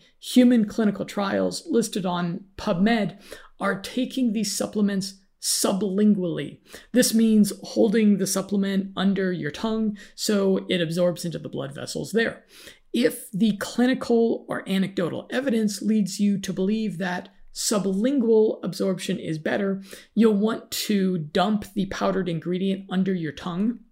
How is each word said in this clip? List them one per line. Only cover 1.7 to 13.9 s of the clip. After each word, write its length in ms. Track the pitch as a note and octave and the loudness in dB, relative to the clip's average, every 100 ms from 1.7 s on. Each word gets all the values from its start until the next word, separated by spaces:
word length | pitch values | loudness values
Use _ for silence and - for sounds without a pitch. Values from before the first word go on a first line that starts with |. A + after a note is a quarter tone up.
| A#3 A3+ G#3+ F3+ | 0 0 -2 -2
on 400 | F3 F3 F3 - - | -2 -2 -4 -10 -8
PubMed, 640 | - F3 G3+ A#3 F#3+ - - - - - | -2 2 2 2 0 -6 -20 -20 -20 -6
are 200 | G3 G3 | -4 -4
taking 520 | - - B3+ - B3 | -6 -4 -4 0 0
these 260 | G#3 G3 - | 0 -2 -4
supplements 600 | G3+ G#3+ G3+ G3 G3 - _ _ | -4 0 0 0 -6 -10 _ _
sublingually. 1200 | - - - G3 G3+ F#3+ G#3+ G3 F3+ D3+ C#3+ - _ - - | -4 0 0 0 0 2 4 4 0 -4 -6 -10 _ -20 -2
This 200 | A#3+ B3 | 2 4
means 380 | A3 A3+ G#3+ G3+ - | 4 4 6 4 0
holding 540 | - A3 A3 A3+ G#3+ G3 | -6 2 4 4 4 4
the 100 | F#3+ | 2
supplement 640 | F#3+ F#3+ G3+ G3 G3 G3 - | -2 -2 -2 0 -2 -2 -2
under 380 | F#3+ G3 F#3+ | 0 2 0
your 180 | F3 D3 | -2 -6
tongue 460 | - A3+ A3 A3 G#3 - - | -4 -4 -2 -2 -4 -12 -10
so 500 | - G#3 G3 F#3+ G3 | -2 2 2 0 0
it 100 | F#3 | -2
absorbs 460 | D#3+ E3+ F3 E3+ F3 | 0 0 0 0 -6
into 140 | D3+ | -8
the 100 | - | -8
blood 260 | - C#3 C#3 | -8 -8 -10
vessels 380 | B2+ - - | -8 -8 -4
there. 320 | A3 A#3 - _ - - - _ | -2 -2 -4 _ -20 -20 -20 _
If 360 | A3+ D4 - - | 0 0 -2 -8
the 240 | F3+ A3 G3+ | 0 0 0
clinical 880 | - - B3 | -4 0 2